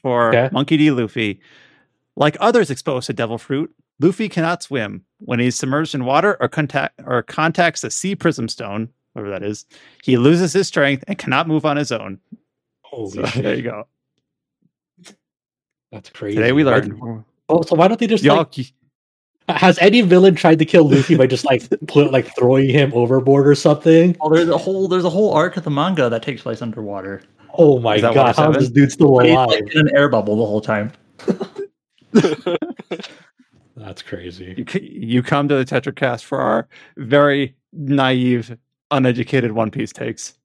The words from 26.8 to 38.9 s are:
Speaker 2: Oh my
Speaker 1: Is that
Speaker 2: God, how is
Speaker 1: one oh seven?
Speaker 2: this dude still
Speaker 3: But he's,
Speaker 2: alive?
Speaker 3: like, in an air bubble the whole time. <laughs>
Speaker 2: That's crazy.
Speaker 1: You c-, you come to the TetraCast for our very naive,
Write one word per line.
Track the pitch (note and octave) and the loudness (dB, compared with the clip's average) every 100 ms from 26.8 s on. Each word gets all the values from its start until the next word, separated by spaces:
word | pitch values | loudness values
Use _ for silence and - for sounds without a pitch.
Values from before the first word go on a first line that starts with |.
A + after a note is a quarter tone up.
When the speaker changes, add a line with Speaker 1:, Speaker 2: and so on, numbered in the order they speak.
| G#2 G2+ F#2+ G2 _ _ _ | -12 -12 -12 -14 _ _ _
Speaker 2:
Oh | - D#3 C3 | 2 4 4
my | A2+ G#2+ | 2 0
Speaker 1:
Is | |
that | A#2 | 2
Speaker 2:
God, | A2 A#2+ | 2 2
how | |
is | A#2 | 2
Speaker 1:
one | D#3 | 2
oh | |
seven? | D3+ | 2
Speaker 2:
this | B2 | 2
dude | A#2+ C#3 | 2 2
still | - D3 B2+ | 4 4 6
Speaker 3:
But | B2 | 4
he's, | |
Speaker 2:
alive? | B2+ B2 | 4 2
Speaker 3:
like, | G#2+ G#2 | -2 -2
in | D3+ | 0
an | D3+ C#3 | 2 2
air | C#3+ | 2
bubble | A#2+ G#2 G#2+ | 0 0 -2
the | A2 | -2
whole | G#2 | -4
time. | G#2+ G#2+ G#2 - _ _ - F#3 - - G4+ _ _ _ _ | -4 -4 -4 -12 _ _ -6 -6 -8 -12 -16 _ _ _ _
<laughs> | A3 - D3+ - F3 E4+ - - E3+ - - _ _ _ _ _ - | 0 0 -2 -6 -6 -8 -14 -14 -14 -14 -20 _ _ _ _ _ -20
Speaker 2:
That's | G2+ F2+ | -20 -20
crazy. | - F#2+ F2+ F2+ F#2 F#2 | -16 -14 -14 -16 -16 -14
Speaker 1:
You | - | -10
c-, | - - | -10 -10
you | - A2+ B2+ | -14 -2 -2
come | B2 D3 C#3+ | 0 -2 0
to | |
the | C#3 | -2
TetraCast | B2+ C#3 C3+ - C3+ A#2+ | 0 -4 -6 -6 -4 -6
for | - C3+ | -8 -4
our | B2+ - - - - - | -2 -2 -4 -18 -20 -16
very | A#2+ C#3+ C#3+ C#3 C3 _ _ | 0 2 4 2 -4 _ _
naive, | E3 C#3 C#3 C3 B2+ B2+ B2 A2+ A#2 _ _ _ | -12 -2 0 2 0 0 -2 -4 -16 _ _ _